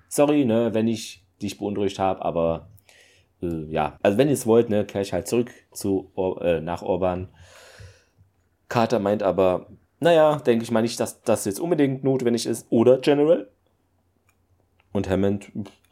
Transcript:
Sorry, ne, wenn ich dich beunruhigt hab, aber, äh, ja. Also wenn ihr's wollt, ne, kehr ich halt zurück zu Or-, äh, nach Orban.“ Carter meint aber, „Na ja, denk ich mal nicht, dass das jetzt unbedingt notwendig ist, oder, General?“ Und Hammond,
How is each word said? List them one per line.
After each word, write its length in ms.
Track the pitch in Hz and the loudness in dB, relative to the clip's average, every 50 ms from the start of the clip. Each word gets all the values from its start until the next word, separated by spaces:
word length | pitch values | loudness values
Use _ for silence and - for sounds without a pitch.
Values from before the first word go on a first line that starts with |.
| - _ | -18 _
Sorry, 340 | - - 147 143 151 147 139 | -2 0 2 2 2 2 2
ne, 280 | 113 110 117 117 113 104 | 2 2 2 0 0 0
wenn 140 | 110 110 | 0 0
ich 360 | 113 113 107 - - - - _ _ _ _ | 0 -2 -4 -8 -12 -18 -20 _ _ _ _
dich 160 | 104 101 - | -10 -10 -8
beunruhigt 420 | - 101 101 101 101 104 95 - - | -6 -8 -6 -4 -2 -4 -4 -2 -2
hab, 220 | 95 95 92 90 - | -2 -2 -2 -2 -4
aber, 420 | 82 80 85 82 82 82 80 - - - _ _ _ _ _ _ _ _ _ _ _ _ _ | -4 -2 0 0 0 -2 -4 -8 -16 -20 _ _ _ _ _ _ _ _ _ _ _ _ _
äh, 220 | 90 85 82 80 76 78 | -8 -8 -6 -8 -8 -6
ja. 260 | 78 78 76 71 - - | -4 -4 -4 -4 -4 0
Also 160 | - 104 101 | 0 2 2
wenn 100 | 110 139 | 2 2
ihr's 200 | 151 135 117 - | 2 0 0 2
wollt, 220 | 110 113 117 113 113 | 4 4 4 4 2
ne, 140 | 104 104 101 | 0 -2 -4
kehr 160 | - - 101 | -4 -6 -6
ich 120 | 98 - - | -6 -4 -6
halt 140 | 87 85 | -6 -4
zurück 240 | - 117 120 120 - - - _ _ | -2 -2 -2 -2 -4 -10 -20 _ _
zu 400 | _ - - 101 98 92 - - _ | _ -8 -4 -2 -2 -2 -4 -6 _
Or-, 260 | - 92 92 - - | -4 -4 -4 -4 -2
äh, 180 | 85 87 85 80 | 0 0 0 0
nach 220 | 78 85 85 85 | -2 -6 -8 -6
Orban.“ 480 | 104 104 95 87 92 92 90 90 95 - _ - - - - - - - - - - - - _ _ _ _ _ _ _ _ _ _ _ _ _ _ | -4 -4 -2 -2 -2 -2 -2 -4 -8 -12 _ -20 -20 -20 -20 -20 -20 -20 -20 -20 -20 -20 -20 _ _ _ _ _ _ _ _ _ _ _ _ _ _
Carter 320 | - - 120 113 113 127 107 | -4 0 0 2 2 0 0
meint 240 | 98 101 104 107 101 | 2 0 0 0 0
aber, 440 | 92 87 95 92 92 90 90 - - - - _ _ _ _ | 0 2 2 2 2 2 0 -4 -12 -20 -20 _ _ _ _
„Na 120 | 143 170 | 2 4
ja, 240 | 170 156 156 151 151 143 | 4 6 4 4 2 2
denk 240 | - 127 117 113 113 | 0 0 0 0 0
ich 80 | 113 | 0
mal 100 | 117 113 | 0 0
nicht, 180 | 117 117 - - | 0 0 -2 -4
dass 220 | 117 113 - _ | -6 -6 -6 _
das 240 | _ - 110 107 - | _ 0 0 0 0
jetzt 140 | 104 95 - | -4 -4 -4
unbedingt 420 | 165 170 175 147 143 135 135 135 135 | -4 -2 0 2 2 0 0 -2 0
notwendig 420 | 135 135 127 117 120 120 113 - | 0 0 0 0 0 0 0 -2
ist, 220 | 110 117 - - _ | -4 -6 -8 -4 _
oder, 280 | - 117 113 120 131 | 2 4 6 6 6
General?“ 500 | 131 - 156 143 147 147 156 175 196 - - _ _ _ _ _ _ _ _ _ _ _ _ _ _ _ _ _ _ _ _ _ _ _ _ _ _ _ _ | 6 4 2 4 4 4 4 2 2 0 -6 _ _ _ _ _ _ _ _ _ _ _ _ _ _ _ _ _ _ _ _ _ _ _ _ _ _ _ _
Und 180 | - 101 98 95 | -6 -6 -2 -2
Hammond, 420 | 92 92 101 98 101 101 - - - 110 101 - - _ _ _ | 0 0 0 0 -2 -4 -8 -12 -12 -12 -12 -14 -18 _ _ _